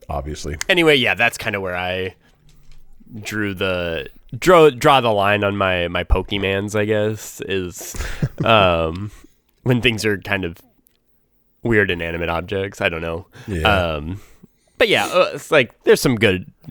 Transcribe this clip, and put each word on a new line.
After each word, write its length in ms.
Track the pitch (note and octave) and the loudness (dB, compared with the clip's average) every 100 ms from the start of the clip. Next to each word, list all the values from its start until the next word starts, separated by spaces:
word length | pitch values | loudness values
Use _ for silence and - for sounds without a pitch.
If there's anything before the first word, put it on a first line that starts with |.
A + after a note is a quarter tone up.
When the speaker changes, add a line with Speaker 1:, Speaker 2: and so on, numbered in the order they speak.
| - | -10
Speaker 1:
Obviously. 480 | D2+ C#2+ D2 D#2 D2 - | -8 -8 -10 -10 -8 -2
Speaker 2:
anyway, 280 | F#3 E3 C#3+ | 2 4 4
yeah, 160 | A#2 | 2
that's 240 | F#2 A#2 - | 0 0 -2
kinda 240 | - G#2 | -6 -6
where 160 | F#2+ F2 | -4 -6
I 380 | F2+ F#2 F#2 - _ _ _ - - - - - - A2+ | -4 -4 -6 -10 _ _ _ -20 -20 -20 -20 -20 -20 -16
drew 320 | G2+ G#2+ G#2 | -10 -6 -4
the, 540 | F#2+ G2 F2+ F2 D#2+ C2+ - - B2 | -2 -2 -2 -4 -6 -8 -16 -16 -2
draw, 320 | D#3+ F3+ D#3 | 4 8 8
draw 300 | B2 D3+ C3+ | 6 4 4
the 120 | A#2+ | 4
line 320 | G#2 G2 G#2 G2+ | 2 2 2 0
on 100 | G2+ | 0
my, 320 | F#2+ F2+ F2 | 0 0 0
my 160 | F2 | -2
Pokemans, 760 | E2+ F#2+ F#2 G2+ G2 G2 G#2 G#2 | 0 0 0 -4 -2 -2 -2 -2
I 60 | |
guess, 560 | G#2 G#2+ G#2+ G#2+ - - | 0 0 -2 -4 -12 -14
is, 540 | - F#2+ F2+ - - - - - | -6 -4 -6 -10 -14 -10 -8 -4
Speaker 1:
<laughs> 200 | - - | -6 -2
Speaker 2:
um, 680 | - A2+ F#2+ E2+ E2 E2+ G#2 - - _ _ _ | 2 4 4 2 -2 -4 -10 -14 -20 _ _ _
when 180 | A#2+ B2 | -2 0
things 220 | A#2+ G#2+ | 0 0
are 140 | A2 G2+ | -2 -4
kind 260 | - G2 | -2 -4
of 140 | F2+ E2+ - _ _ _ _ _ _ _ _ _ | -4 -10 -20 _ _ _ _ _ _ _ _ _
weird 260 | A#2 A2 G2 | 0 2 2
inanimate 380 | E2+ E2 E2+ E2+ | 0 -4 -4 -2
objects. 520 | E2+ F2+ G2 G2 - | -4 -4 -6 -6 -2
I 80 | G2+ | -4
don't 120 | E2 | -2
know. 260 | E2+ E2+ F2+ - - | -6 -8 -12 -20 -10
Speaker 1:
Yeah. 460 | F2+ F2 G2+ F2 | -2 0 2 0
Speaker 2:
Um, 280 | D#2 D2+ F#2+ - - - _ _ _ | -4 -8 -12 -14 -20 -20 _ _ _
but 100 | A#3+ | 2
yeah, 160 | C3+ G2+ | 2 2
uh, 240 | E3+ F3 D3 | 0 0 -4
it's 160 | - | 0
like, 320 | D#3 B2 _ | 0 0 _
there's 180 | - A3 | 2 4
some 140 | D3+ A#2 | 4 2
good, 360 | G#2+ F#2 - _ - | 2 0 -4 _ -14